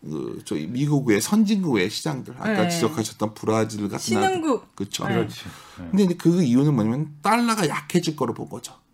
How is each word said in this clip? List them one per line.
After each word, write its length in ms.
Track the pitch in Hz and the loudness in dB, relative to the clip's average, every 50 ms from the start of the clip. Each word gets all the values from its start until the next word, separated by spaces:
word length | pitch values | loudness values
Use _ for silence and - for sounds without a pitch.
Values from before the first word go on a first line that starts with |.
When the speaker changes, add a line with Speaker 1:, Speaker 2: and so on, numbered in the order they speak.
| - | -12
Speaker 1:
그 400 | 71 78 76 64 57 55 - - | -8 -8 -8 -8 -8 -10 -12 -10
저희 220 | - 107 76 78 | -6 -6 -6 -6
미국 400 | - 120 123 143 147 151 143 135 | -4 -4 -2 0 2 2 0 2
외, 140 | 120 107 98 | 4 2 2
선진국 540 | - - - 214 220 196 226 202 185 165 131 | 2 2 4 4 4 4 2 0 0 0 2
외 140 | 104 90 101 | 2 0 0
시장들, 460 | 107 - - 160 151 127 113 110 123 | -2 -4 -6 -6 -6 -6 -10 -12 -14
아까 260 | 127 - 214 220 196 180 | -8 -4 -2 0 0 2
Speaker 2:
네. 40 | 175 | 0
Speaker 1:
지적하셨던 640 | 170 170 143 110 - - 110 - - - 110 107 110 | 0 0 0 0 0 -2 -4 -4 -4 -6 -6 -6 -6
브라질 480 | - - 104 110 110 107 107 113 104 104 101 | -6 -2 0 2 2 0 0 -2 -6 -6 -6
같은 100 | 98 - - | -6 -6 -4
Speaker 2:
신흥국. 440 | - - - 392 381 381 359 320 320 | -2 0 2 2 2 0 0 0 0
Speaker 1:
나라들. 180 | 262 - - _ _ | -2 -2 -4 _ _
그쵸. 320 | - 196 202 - - - | -10 -10 -8 -6 -8 -4
Speaker 2:
네. 80 | 202 - | -2 0
Speaker 3:
그렇지. 220 | 117 113 107 - - - 95 - - - - - - | 0 -2 -2 -6 -12 -14 -16 -16 -18 -20 -20 -18 -16
네. 80 | 92 - | -10 -2
Speaker 1:
근데 120 | - 190 208 | 2 4 4
이제 100 | 180 175 | 4 2
그 280 | - - 165 170 180 190 | 2 2 2 4 4 4
이유는 320 | 127 117 127 143 151 147 | 4 6 6 6 6 4
뭐냐면 400 | 123 104 107 117 135 156 156 - - - | 4 2 2 0 0 -2 -6 -8 -4 0
달러가 460 | 202 214 233 240 233 220 220 190 147 | 2 4 4 4 2 2 2 0 -2
약해질 480 | - - - - - 180 170 170 156 | -2 -4 -8 0 0 0 2 2 -2
거로 180 | 143 131 117 113 | -2 -2 -4 -2
본 140 | - - - | -6 -8 -12
거죠. 260 | - 113 - - - - _ _ | -12 -14 -14 -16 -20 -20 _ _